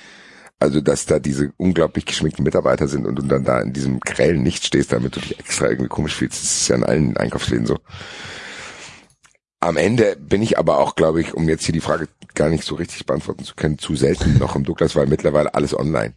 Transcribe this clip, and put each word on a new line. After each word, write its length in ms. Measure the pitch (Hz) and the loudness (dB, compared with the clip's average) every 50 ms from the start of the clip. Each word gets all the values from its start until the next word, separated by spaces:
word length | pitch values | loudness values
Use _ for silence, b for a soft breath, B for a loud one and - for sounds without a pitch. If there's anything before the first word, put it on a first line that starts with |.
| B B B B B B B B B B B - | B B B B B B B B B B B 0
Also, 220 | 67 73 69 76 | 0 2 2 2
dass 240 | 69 - 73 - - | 2 2 0 0 0
da 140 | - 80 73 | 0 0 2
diese 340 | 64 73 67 69 71 71 - | 2 0 0 0 -2 -2 -2
unglaublich 500 | - 87 92 87 82 80 78 - - - | 0 0 2 4 4 2 2 0 -4 -4
geschminkten 380 | - - - 80 78 - - 69 | -4 -4 -2 -2 -2 0 0 -2
Mitarbeiter 460 | 76 - 92 76 67 65 - 76 67 | 2 2 2 2 2 2 2 0 0
sind 160 | 71 69 53 | -2 -2 -2
und 100 | 50 67 | -2 -4
du 60 | 69 69 | -2 0
dann 220 | 69 67 67 65 | 0 0 0 2
da 160 | 65 64 58 | 2 0 0
in 100 | 50 58 | 0 -2
diesem 300 | 65 69 67 67 65 64 | -4 -4 -2 -2 -2 -2
grellen 420 | - - - - 73 82 87 71 62 | -4 -6 0 2 2 4 4 4 2
Licht 220 | 73 - - - | 0 0 -2 -6
stehst, 260 | - - 69 67 - | 0 0 0 2 2
damit 240 | 60 60 62 67 - | 0 -2 -2 -2 -4
du 60 | - | -6
dich 180 | - 76 - - | -8 -8 -10 -12
extra 280 | - - - - 69 58 | -8 -8 -4 0 0 0
irgendwie 180 | 62 65 64 - | 0 0 -2 -4
komisch 260 | - - 76 76 - | -2 -4 -2 -2 -2
fühlst. 280 | - 65 65 - - - | -2 -4 -4 -4 -6 -4
Das 80 | - | -4
ist 160 | - - - | -2 -2 0
ja 80 | - 62 | 2 2
in 80 | 62 55 | 2 2
allen 320 | - 62 78 73 60 - | 2 2 2 2 0 0
Einkaufsläden 480 | - 50 60 - - - - 60 58 57 | -2 -2 -2 -2 -4 -2 -2 -2 -2 0
so. 140 | 58 69 - B B B B B B B B B B B B B B B B B B B B B B B B B B B _ _ _ _ _ _ _ _ - | 0 -2 -4 B B B B B B B B B B B B B B B B B B B B B B B B B B B _ _ _ _ _ _ _ _ -4
Am 160 | - 85 82 | -2 0 2
Ende 380 | 76 82 101 120 120 107 101 87 | 2 2 4 4 4 4 4 2
bin 240 | 71 71 76 98 98 | -2 0 0 2 2
ich 160 | 110 107 - | 2 2 2
aber 220 | - 85 82 76 69 | 2 4 4 4 4
auch, 160 | 71 71 - | 2 2 2
glaub 200 | - 82 80 80 | 2 2 4 4
ich, 160 | 85 78 - - | 2 0 0 -2
um 140 | 73 82 | -2 2
jetzt 160 | 80 80 - - | 2 0 0 0
hier 80 | - 82 | -2 -2
die 60 | 78 | -2
Frage 260 | - 71 76 85 78 - _ _ - - - | 0 0 -2 -2 -2 -8 _ _ -20 -12 -2
gar 140 | - 76 78 | 0 2 2
nicht 140 | 82 76 - | 2 0 -2
so 100 | - 76 | -4 -6
richtig 300 | 78 85 - - - - | -6 -8 -8 -8 -14 -4
beantworten 400 | - 67 78 - - 82 - - | -4 -4 -4 -2 -6 -10 -10 -10
zu 100 | - - | -16 -8
können, 220 | - - 78 76 | -2 -2 -2 -2
zu 180 | - - - 78 | -2 -4 -6 -2
selten 420 | 69 67 71 - - - 82 71 | 0 2 2 2 2 2 4 4
noch 180 | 64 65 - - | 4 4 2 -2
im 80 | 71 67 | -2 -2
Douglas, 300 | 85 82 - 85 76 - | -2 0 0 0 2 2
weil 120 | 78 69 | 2 2
mittlerweile 460 | 69 76 - - 80 73 73 76 - - | 2 2 2 2 2 2 2 2 2 0
alles 200 | 71 73 71 - | 0 0 0 -2
online. 360 | - 69 76 78 62 53 58 - | -2 -2 0 0 0 -2 -4 -8